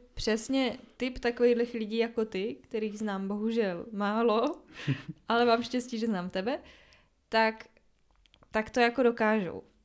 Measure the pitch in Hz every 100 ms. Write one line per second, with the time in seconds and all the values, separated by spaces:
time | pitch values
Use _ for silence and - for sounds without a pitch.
0 | - - - 220 226 269 254 226 - -
1 | 254 254 240 233 240 233 240 233 214 226
2 | 226 226 220 185 214 277 - 220 214 208
3 | 214 190 196 208 220 226 202 175 - 202
4 | 202 214 233 214 262 339 - - - 135
5 | - - - 233 240 233 233 254 247 226
6 | 226 190 180 190 202 311 - - - _
7 | _ _ - 220 220 220 - _ _ _
8 | _ _ _ _ - 220 220 247 233 240
9 | 240 233 220 220 175 - - _